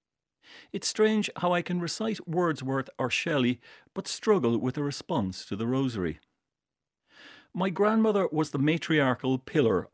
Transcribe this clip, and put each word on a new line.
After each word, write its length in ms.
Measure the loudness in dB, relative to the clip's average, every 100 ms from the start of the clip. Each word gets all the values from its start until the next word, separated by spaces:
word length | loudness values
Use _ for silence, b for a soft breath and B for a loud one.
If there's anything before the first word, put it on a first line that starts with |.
| _ _ _ _ B B B
It's 140 | -8 -4
strange 440 | 2 2 2 -2 -2
how 160 | 0
I 100 | 0
can 180 | -2 -4
recite 480 | -4 -4 -4 -6 -4
Wordsworth 600 | -2 0 -2 -4 -4 -4 -4
or 120 | -2
Shelley, 500 | -2 0 2 2 0 B B B
but 140 | -10 -8
struggle 520 | -4 2 4 4 2
with 180 | 0 -4
a 60 |
response 600 | -4 -6 -4 -2 -2 -6 -8
to 100 | -4
the 100 | -2
rosary. 540 | 0 0 -2 -4 -6 _ _ _ _ _ _ _ _ _ B B B B
My 180 | -4 -2
grandmother 580 | 2 2 4 4 2 0
was 200 | 0 -2
the 80 | 0
matriarchal 800 | 2 0 2 2 4 2 0 -2
pillar 500 | 0 2 4 2 -2